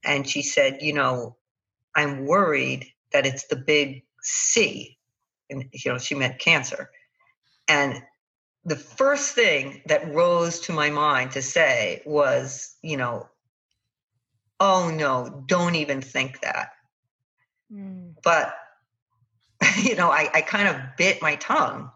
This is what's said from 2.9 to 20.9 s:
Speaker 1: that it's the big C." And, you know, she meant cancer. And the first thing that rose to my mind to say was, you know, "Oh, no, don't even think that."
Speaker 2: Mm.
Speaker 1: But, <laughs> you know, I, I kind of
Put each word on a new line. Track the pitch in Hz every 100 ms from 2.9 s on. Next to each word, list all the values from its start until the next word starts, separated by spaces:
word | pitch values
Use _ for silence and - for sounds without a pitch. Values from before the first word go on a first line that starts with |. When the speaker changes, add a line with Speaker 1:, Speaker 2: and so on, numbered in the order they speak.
| _ _
Speaker 1:
that | 143 139
it's | 131 -
the | 139
big | 147 147 139 135 _ _
C." | - - - 123 104 - - _ _ _ _ _ _
And, | 139 135
you | 131 139
know, | 123
she | -
meant | 143 131 -
cancer. | - 160 127 - - _ _ _ _ _ _ _ -
And | 151 139 123 - _ _ _ _ _
the | 170 147
first | - - 269 285 277
thing | - 220 147 135 139 -
that | 151 170
rose | 147 175 175 170 165
to | -
my | 160 147
mind | 147 151 135 127
to | 135
say | 131 175 156 120 104 - 151
was, | 147 139 120 131 131 - _
you | 160 147
know, | 123 117 - _ _ _ _ _ _ _ _ _ _ _ _ _
"Oh, | 196 185 175
no, | 156 147 131 123 139 131
don't | 180 175
even | 165 147 135
think | 131 139 131 127
that." | - - - - _ _ _ _ _ _ _ _ _
Speaker 2:
Mm. | 208 196 185 175 156
Speaker 1:
But, | 175 165 - - - _ _ _ _ _ _ _ _ _
<laughs> | - 190
you | 262 202
know, | 170
I, | 143 156
I | 160
kind | 156 208 202
of | 143 131